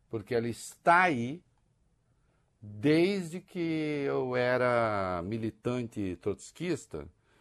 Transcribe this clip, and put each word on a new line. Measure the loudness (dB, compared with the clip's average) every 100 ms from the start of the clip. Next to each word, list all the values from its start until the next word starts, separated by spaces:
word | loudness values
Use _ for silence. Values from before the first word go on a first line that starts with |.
| _
Porque | -10 -4
ela | -2 -2
está | -6 -12 -2 4 6
aí | 4 0 -4 -8 _ _ _ _ _ _ _ _ _ _ _ _
desde | -16 0 4 4 4 2 -4 -10
que | -10 -4 -2 -2 -2 -2 0
eu | 0 0 0
era | 2 4 4 4 2 0 0 -2 -4
militante | -4 -6 -4 -4 -4 -4 -4 -4 -4
trotskista. | -4 -6 -8 -8 -4 -4 -6 -12 -12 -18 _ _